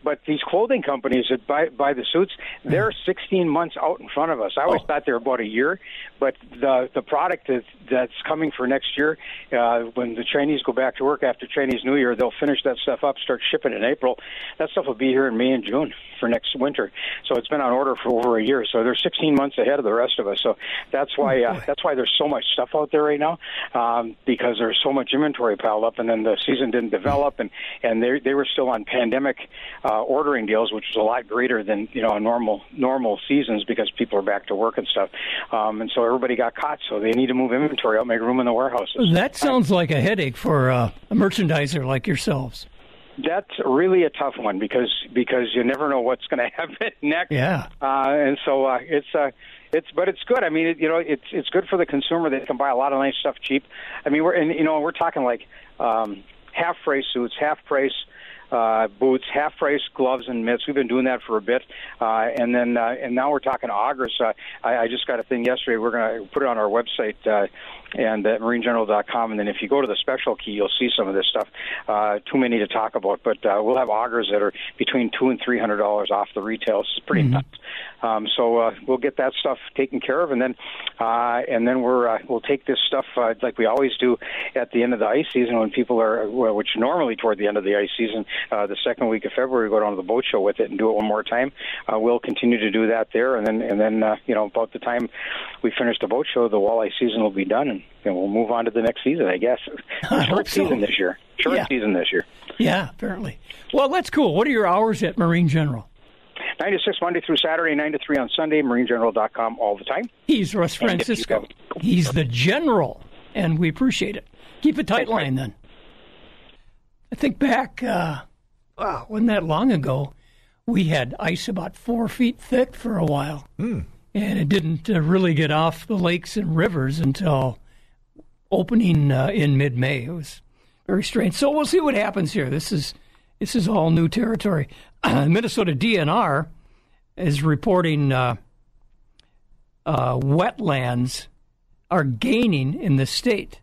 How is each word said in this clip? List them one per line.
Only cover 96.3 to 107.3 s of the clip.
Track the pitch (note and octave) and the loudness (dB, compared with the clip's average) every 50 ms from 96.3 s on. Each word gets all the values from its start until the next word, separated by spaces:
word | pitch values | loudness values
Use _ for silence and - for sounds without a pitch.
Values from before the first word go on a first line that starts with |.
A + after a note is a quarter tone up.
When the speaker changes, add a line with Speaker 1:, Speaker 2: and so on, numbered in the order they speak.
Speaker 1:
show, | - B2+ A#2 A2 | 2 2 2 4
the | G#2 | 4
walleye | G#2 G2 G#2 A#2 A2+ A2 G2+ - - | 2 4 4 2 2 0 0 -2 0
season | B2+ A#2 G#2+ A2+ | 0 0 2 0
will | A2 G#2+ | 0 0
be | G2 G2 F#2+ | 0 -2 0
done, | F#2+ G#2+ A#2+ C#3+ C#3 | 0 2 0 2 0
and, | G#2+ F#2+ - - - - - | -4 -6 -10 -16 -20 -6 -4
and | G#2 F#2 | -2 -2
we'll | F2+ F#2+ G2+ | 0 -2 0
move | G2+ A2+ A#2 G#2+ | 2 0 2 2
on | A#2+ A#2 A#2 | 0 0 0
to | A#2 | 0
the | G#2+ A#2 | 0 2
next | A2 A#2 - - - | 0 0 -2 0 -2
season, | C3 D#3 F3 G#3+ | 0 2 2 2
I | F3+ - | 0 0
guess. | - A2 A#2+ B2+ - - - - - | 0 2 0 0 0 -4 -14 -14 -16
Speaker 2:
<laughs> | - - - - - | -12 -12 -10 -8 -4
I | - - - D3 | -2 0 0 2
Speaker 1:
Short | - F3+ G3+ | 2 0 0
Speaker 2:
hope | - - | 0 0
so. | - - - | 0 0 2
Speaker 1:
season | E3 C#3 - | 2 2 0
this | G2+ - - - | 0 0 0 0
year. | - - - - - - - - | 0 -2 -2 -6 -16 -16 -6 -2
Short | - - C4+ | 0 0 0
Speaker 2:
Yeah. | C4 - - | 0 -2 -2
Speaker 1:
season | C#3 B2 A2 G#2+ | -2 -2 0 0
this | F#2 F2 E2+ - | 0 0 0 0
year. | - F2 - - - - - - - - | -2 -2 -4 -4 -20 -20 -20 -18 -4 0
Speaker 2:
Yeah, | A#3+ - F3+ F#3+ F3+ B2+ | 0 2 2 0 -2 -4
apparently. | - - - - F#3 F#3+ G#3+ C#3+ - - - - - - - - - | -8 -8 -8 -6 -6 -6 -8 -10 -10 -14 -20 -20 -20 -20 -12 -2 2
Well, | D4 C#4 C4+ | 2 2 4
that's | D#4+ F#4 - - | 2 0 -2 0
cool. | - D4 C#4+ G3 D3 | 2 2 4 4 4
What | F#3 A#3 | 2 2
are | D4 | 2
your | C4 A3 G#3 | 2 2 4
hours | F3 F3+ G3+ A3+ A3+ G#3 - | 4 4 4 4 2 2 0
at | G#3+ D#3+ - A#3 | -2 -2 0 2
Marine | G3+ E3+ E3+ F3 F3 D#3 | 2 4 4 4 4 4
General? | C#3 D#3+ D#3 D3 B2+ A2 - - - _ - - - - - - _ - - - - - | 4 2 2 0 -2 -6 -10 -16 -20 _ -20 -20 -20 -20 -20 -20 _ -10 -10 -10 -6 -4
Speaker 1:
Nine | D#3+ G3+ | -2 0
to | G3 F3+ - | 0 0 0
six | G#3 F#3 - | -2 -2 0
Monday | E3+ F3 F3 E3+ - | -2 -2 -2 -2 0
through | - | 0